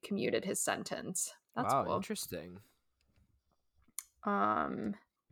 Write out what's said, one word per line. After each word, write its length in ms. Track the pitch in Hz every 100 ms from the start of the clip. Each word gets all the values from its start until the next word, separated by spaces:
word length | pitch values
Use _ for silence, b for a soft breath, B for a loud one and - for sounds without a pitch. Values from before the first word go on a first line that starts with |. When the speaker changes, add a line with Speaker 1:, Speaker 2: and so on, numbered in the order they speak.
Speaker 1:
commuted 400 | - 196 113 113
his 180 | 190 -
sentence. 720 | - 101 - - 185 185 - - _ -
That's 160 | 107
Speaker 2:
Wow, 120 | 139
Speaker 1:
cool. 120 | - -
Speaker 2:
interesting. 640 | - 214 - 85 87 90 - _ _ _ _ _ _ _ _ _ _ _ _ - - _
Speaker 1:
Um, 680 | 208 202 202 214 - - 214 196 _ _ _